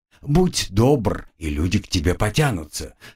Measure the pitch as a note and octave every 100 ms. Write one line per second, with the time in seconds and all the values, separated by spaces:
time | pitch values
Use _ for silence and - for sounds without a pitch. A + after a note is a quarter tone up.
0 | _ _ C#3+ D#3+ F3+ - - G2 B2+ C#3+
1 | F2+ - - _ D#2 D2 F2+ G#2 - F2
2 | D#2 E2+ G#2+ - D3 F#2 D2+ - C#2+ -
3 | -